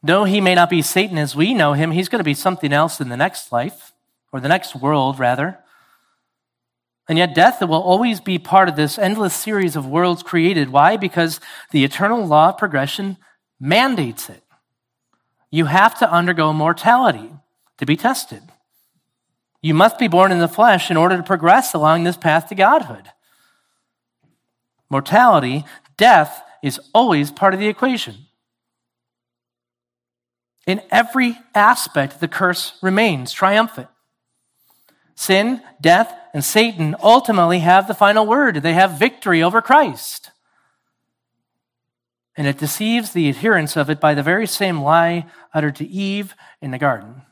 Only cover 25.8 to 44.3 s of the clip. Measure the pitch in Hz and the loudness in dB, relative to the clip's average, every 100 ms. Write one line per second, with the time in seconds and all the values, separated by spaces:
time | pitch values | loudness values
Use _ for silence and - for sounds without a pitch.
25.8 | _ - 226 202 151 - - _ 143 - | _ 2 4 6 4 -6 -20 _ -8 -8
26.8 | _ 220 247 156 143 143 190 190 208 208 | _ 0 2 0 -2 0 0 0 -4 -2
27.8 | 262 240 - 107 143 _ _ _ _ _ | -4 -4 -8 -16 _ _ _ _ _ _
28.8 | _ _ _ _ _ _ _ _ _ _ | _ _ _ _ _ _ _ _ _ _
29.8 | _ _ _ _ _ _ _ _ - 196 | _ _ _ _ _ _ _ _ -6 -6
30.8 | - - 233 262 247 226 _ 208 208 240 | -2 -2 0 -2 -2 -4 _ 2 2 2
31.8 | - 151 139 - 165 - 185 175 - - | -2 -4 -4 -6 -8 -2 -2 -2 -8 -6
32.8 | 185 190 226 147 123 - 190 208 226 - | -2 0 0 -2 -8 -4 0 0 -2 -6
33.8 | 120 _ _ _ _ _ _ _ _ _ | -20 _ _ _ _ _ _ _ _ _
34.8 | _ _ _ - - 190 220 254 - _ | _ _ _ -14 0 2 2 -4 -10 _
35.8 | 160 180 226 - - 147 135 214 233 185 | 2 4 2 -6 -12 -8 -2 0 0 0
36.8 | 156 175 202 247 262 208 170 180 165 185 | -6 0 4 4 4 0 2 2 4 4
37.8 | 196 208 202 214 214 254 277 160 151 165 | 2 0 2 2 2 2 0 0 -2 2
38.8 | 190 156 240 - 208 170 165 220 226 277 | 2 2 -2 -2 -2 2 2 0 4 4
39.8 | 254 127 - - - _ _ _ _ _ | 4 -4 -14 -16 -20 _ _ _ _ _
40.8 | _ _ _ _ _ _ _ _ _ _ | _ _ _ _ _ _ _ _ _ _
41.8 | _ _ _ _ _ - 143 139 151 - | _ _ _ _ _ -6 -6 -4 -8 -6
42.8 | 214 233 220 175 151 135 220 196 151 165 | -2 -2 -4 -2 -2 -2 0 0 0 -4
43.8 | 143 151 156 147 139 | -4 0 0 0 -2